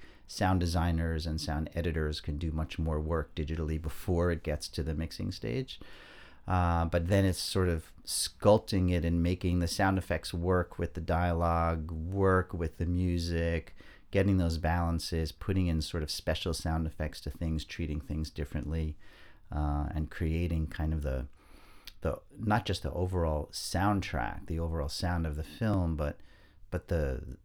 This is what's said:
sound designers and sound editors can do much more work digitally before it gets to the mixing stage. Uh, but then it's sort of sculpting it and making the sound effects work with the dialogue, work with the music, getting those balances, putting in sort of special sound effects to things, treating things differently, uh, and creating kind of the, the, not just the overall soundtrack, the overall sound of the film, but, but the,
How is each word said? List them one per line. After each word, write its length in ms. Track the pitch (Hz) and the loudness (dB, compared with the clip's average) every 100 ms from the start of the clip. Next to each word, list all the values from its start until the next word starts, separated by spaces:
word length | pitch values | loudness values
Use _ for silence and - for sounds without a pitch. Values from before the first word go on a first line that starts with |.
| - - - | -12 -20 -16
sound 340 | - 95 92 | 0 2 4
designers 640 | 87 85 85 82 82 80 80 | 2 2 2 2 0 -2 -2
and 140 | 78 | -4
sound 280 | - 76 78 | -2 -2 -2
editors 460 | - 85 80 76 78 | -2 -2 0 -2 -2
can 180 | - 73 | -4 -2
do 140 | 82 | -2
much 260 | 78 80 - | -2 -4 -2
more 220 | 80 76 | 0 0
work 340 | 80 82 73 | 0 -2 -2
digitally 480 | - 73 80 78 80 | -6 -4 -2 -2 -2
before 480 | - - - 87 87 | -4 -4 0 2 2
it 140 | 82 | 2
gets 240 | - 76 - | -2 -4 -4
to 120 | - | -4
the 140 | 76 | -2
mixing 380 | 76 82 - 95 | -2 -4 -4 -6
stage. 480 | 92 110 123 131 - - - - - - - - | -4 -4 -4 -6 -12 -14 -16 -18 -20 -20 -14 0
Uh, 380 | 92 87 85 | 2 4 4
but 240 | 85 87 85 | 2 2 4
then 160 | 98 | 4
it's 160 | 98 87 | 4 2
sort 280 | - 95 90 | -2 2 2
of 220 | 82 - - - | 0 -4 -18 -8
sculpting 840 | - - - 104 107 - 98 90 | -4 -4 4 6 6 6 2 4
it 120 | 90 | 4
and 200 | 85 85 | 4 4
making 340 | 85 90 92 87 | 4 2 2 2
the 80 | 85 | 2
sound 320 | - 95 95 | 2 2 2
effects 340 | - 80 - | 0 -2 -2
work 460 | 87 87 90 87 - | -2 2 2 2 -4
with 160 | 87 | -4
the 60 | - | -4
dialogue, 880 | 82 85 87 85 85 85 82 82 80 | 0 2 4 2 2 2 2 0 -4
work 640 | 80 82 98 95 92 90 | -6 -4 2 6 6 4
with 240 | 85 82 - | -2 -4 -2
the 80 | 85 | 0
music, 880 | 87 90 87 85 85 82 82 - - - - - | 2 2 2 0 0 2 0 -4 -16 -18 -20 -2
getting 260 | 98 98 95 | 2 4 4
those 180 | 85 80 | 4 2
balances, 760 | 80 87 85 82 - 82 80 | 2 2 2 0 0 -2 -2
putting 340 | - - 95 90 | -4 0 2 2
in 140 | 80 | 2
sort 220 | 78 85 | 0 -4
of 80 | 76 | -4
special 420 | - - 78 90 | -4 -2 -2 -2
sound 320 | 82 85 80 78 | -2 0 0 -2
effects 340 | - 76 - | -4 -6 -6
to 100 | - | -10
things, 340 | - 82 78 | -4 -2 -2
treating 360 | - - 80 73 | -4 -6 -4 -4
things 300 | - 78 76 | -4 -4 -4
differently, 640 | - 71 71 71 80 78 76 - - - - - | -6 -4 -4 -4 -2 -4 -6 -14 -20 -20 -20 -8
uh, 360 | 71 76 73 73 | -2 0 0 -2
and 180 | 76 78 | -4 -6
creating 580 | - 80 80 82 80 78 | -2 0 0 0 0 -2
kind 240 | - 78 | -2 -2
of 100 | 78 | 0
the, 240 | 71 65 - - - - - - - - | -2 -2 -4 -12 -20 -20 -20 -20 -20 -4
the, 180 | 78 - - - | -4 -4 -10 -6
not 260 | 107 107 | 2 2
just 200 | - 98 | 2 -2
the 80 | - | -2
overall 560 | - 90 92 82 76 73 | -2 0 2 2 0 -4
soundtrack, 920 | - - 82 101 98 - 69 55 - - | -8 -4 2 2 2 0 -2 -4 -6 -4
the 140 | 82 | -4
overall 280 | 82 80 71 | -2 -2 -4
sound 380 | - 87 85 80 | -2 -2 0 -2
of 80 | |
the 80 | 76 | -4
film, 540 | 73 - 110 101 85 76 | -6 -2 0 2 2 0
but, 220 | 73 - - - - - - | -2 -4 -16 -20 -20 -20 -8
but 160 | 90 - | -6 0
the, 340 | 85 71 65 - - | 0 0 -2 -8 -14